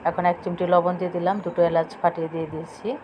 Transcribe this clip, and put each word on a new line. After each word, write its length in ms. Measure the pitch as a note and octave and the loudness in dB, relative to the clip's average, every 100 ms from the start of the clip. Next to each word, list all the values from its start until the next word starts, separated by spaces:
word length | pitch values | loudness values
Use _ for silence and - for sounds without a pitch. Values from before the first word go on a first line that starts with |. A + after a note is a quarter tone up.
এখন 220 | E3+ E3+ F3 | -2 2 0
এক 100 | F3 | 0
চিমটি 220 | F3+ F3 F3+ | -4 -2 4
লবণ 300 | F3+ F3 F3+ | 4 4 -2
দিয়ে 140 | F3+ | -4
দিলাম, 300 | F3 F3 G#3 | 0 0 0
দুটো 220 | F3+ F3 | -4 2
এলাচ 340 | E3+ E3 D#3+ - | 4 4 0 0
ফাটিয়ে 260 | E3+ E3+ D#3+ | 0 0 -6
দিয়ে 180 | D#3+ D#3 | -4 -6
দিয়েছি। 500 | D#3 E3 - G#3+ D4 | -8 -10 -8 -8 -8